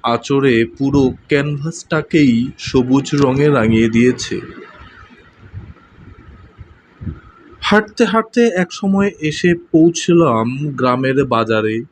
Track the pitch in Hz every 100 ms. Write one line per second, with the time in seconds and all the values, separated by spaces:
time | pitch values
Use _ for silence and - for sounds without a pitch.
0 | - 117 - 139 139 117 113 - 139 143
1 | 131 127 _ 143 143 143 151 160 - 160
2 | 151 165 143 117 131 - - 135 123 131
3 | 135 143 139 131 147 143 110 113 113 117
4 | 123 120 - - - - - - - -
5 | - - - _ - - - - _ -
6 | - - - - - _ - - _ _
7 | - - - - - - - 208 208 -
8 | 226 220 220 - 233 180 180 - 196 196
9 | 202 - 156 151 180 175 - 165 165 170
10 | - 170 160 113 113 131 147 131 127 123
11 | 131 135 135 117 110 110 110 110 120